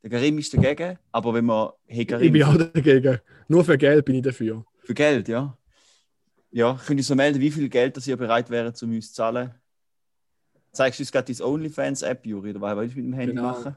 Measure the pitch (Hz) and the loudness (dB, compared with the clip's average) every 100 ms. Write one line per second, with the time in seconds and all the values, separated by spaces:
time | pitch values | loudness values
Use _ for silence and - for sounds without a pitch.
0 | 110 120 147 151 147 - 131 147 175 180 | -6 -2 0 0 -2 2 2 0 -8 -10
1 | _ 117 117 113 117 110 107 - _ 117 | _ -4 0 0 2 0 -2 -6 _ -6
2 | 117 120 165 151 147 160 165 165 147 135 | -4 4 6 6 6 4 4 2 4 6
3 | 135 127 - _ - 165 165 143 143 147 | 4 0 -6 _ 2 2 4 4 6 4
4 | 139 131 131 127 110 113 - _ - 117 | 4 0 -2 -4 -6 -6 -14 _ -8 0
5 | 151 131 101 117 143 120 _ _ _ _ | 2 2 0 -4 -4 -10 _ _ _ _
6 | _ _ _ _ _ 117 117 131 - 139 | _ _ _ _ _ 0 0 0 -2 -2
7 | 127 135 147 139 147 151 135 123 135 - | 0 2 2 2 0 -2 -2 2 0 -2
8 | 127 123 117 117 120 117 117 117 117 113 | -6 -6 0 0 0 -4 -4 -8 -6 -6
9 | - - 113 123 123 - _ _ _ _ | -8 -4 -4 -4 -8 -14 _ _ _ _
10 | _ _ _ _ _ _ _ - 131 123 | _ _ _ _ _ _ _ -2 -2 -2
11 | 135 135 123 120 127 151 156 151 139 135 | -4 -4 -4 -6 -4 -4 -6 -6 -6 -4
12 | - 127 110 101 104 101 101 104 117 131 | -6 -6 -8 -10 -8 -8 -6 -4 -6 -8
13 | 123 131 123 120 123 123 139 | -8 -6 -6 -4 -6 -6 -12